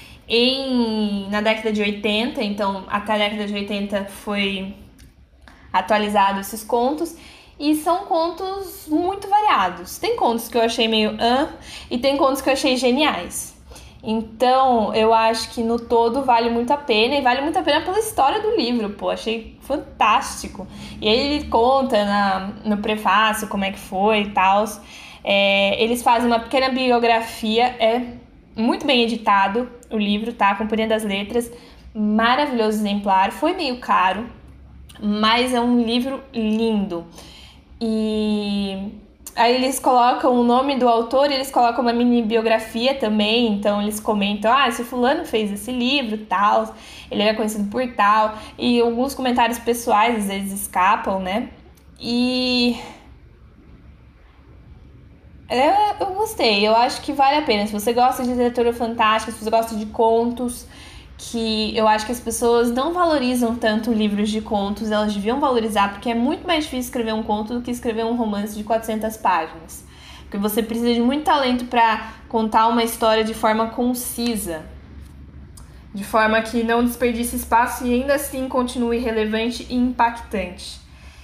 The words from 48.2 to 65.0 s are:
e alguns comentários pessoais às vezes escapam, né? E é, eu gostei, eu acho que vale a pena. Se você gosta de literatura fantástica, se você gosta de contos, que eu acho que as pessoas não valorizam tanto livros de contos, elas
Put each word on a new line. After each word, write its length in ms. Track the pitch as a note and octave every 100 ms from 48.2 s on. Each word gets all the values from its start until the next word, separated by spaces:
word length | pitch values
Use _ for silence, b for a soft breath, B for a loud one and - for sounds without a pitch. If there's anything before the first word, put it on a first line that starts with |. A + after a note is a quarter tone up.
| G#3+ G#3+ B -
e 220 | B3 A#3+
alguns 340 | A#3 A#3 C4+
comentários 440 | C#4 B3+ B3 A#3 A#3+
pessoais 600 | - A#3+ B3+ G#3 A#3 A3+
às 80 | G3
vezes 360 | G3 G3 G3
escapam, 580 | - F#3 F#3 A#3 A#3+ F#3+
né? 300 | F#3 G#3 B3+ - - - - -
E 760 | - A#3+ B3 B3+ B3+ B3 A#3+ A#3 B B B - - - - - - - - - - - - - - - - - - - - - - - -
é, 540 | A#3+ D4 G4+ G#4 G4+
eu 100 | G4
gostei, 520 | F#4+ A4 - B3 G3+ G#3
eu 80 | A3+
acho 240 | B3+ -
que 120 | -
vale 240 | C#4 C4+ D4+
a 60 |
pena. 240 | D4+ G#3 G#3
Se 60 |
você 200 | G#3 A3
gosta 300 | A#3 B3+ B3+
de 80 | B3
literatura 420 | B3 A#3+ A#3+ A#3+
fantástica, 600 | A#3 A3+ A#3 A3 A3 A#3
se 100 | A3
você 80 | A3
gosta 260 | A3+ A3+ G#3+
de 100 | G#3+
contos, 800 | - A3+ A3+ A#3+ A#3+ B3 A#3+ - B B B B -
que 580 | - A3+ A3+ G#3+ G#3+ G#3+
eu 120 | G#3+
acho 180 | G#3+ G#3+
que 60 |
as 80 | A#3+
pessoas 500 | A#3 A3 A#3+ A#3 A#3+
não 220 | A#3+ D4
valorizam 640 | F4 E4+ D4 B3 B3 A#3 A#3
tanto 360 | A3+ G#3+ A3+
livros 380 | A3 G#3+ G3+ G#3
de 100 | G#3+
contos, 520 | G#3+ G#3 G3 G#3 A3
elas 200 | G#3+